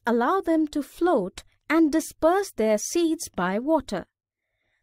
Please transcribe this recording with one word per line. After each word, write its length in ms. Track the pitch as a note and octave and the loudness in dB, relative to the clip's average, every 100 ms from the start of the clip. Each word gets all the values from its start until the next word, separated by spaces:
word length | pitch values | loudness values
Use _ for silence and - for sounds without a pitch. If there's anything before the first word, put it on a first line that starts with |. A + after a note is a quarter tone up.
| A#3+ | -2
allow 340 | A#3 B3+ F#4+ | 0 2 0
them 280 | F4 D#4+ D#4 | 0 0 0
to 140 | D4+ | -4
float 600 | C4+ - F4 C#4 F3 - - _ - | -8 -2 0 0 -2 -10 -20 _ -2
and 220 | D#4+ D#4 | 2 4
disperse 600 | D#4 - - D#4 F#4+ G4 | 2 -4 0 2 2 0
their 260 | - A3 G#3+ | -2 0 0
seeds 520 | - E4+ E4 D#4+ - | 0 -2 0 -2 -6
by 300 | - F3+ G3+ | -4 -2 -2
water. 460 | C4+ D#4+ - F3+ - _ _ _ _ _ _ _ | 0 -2 -2 -8 -10 _ _ _ _ _ _ _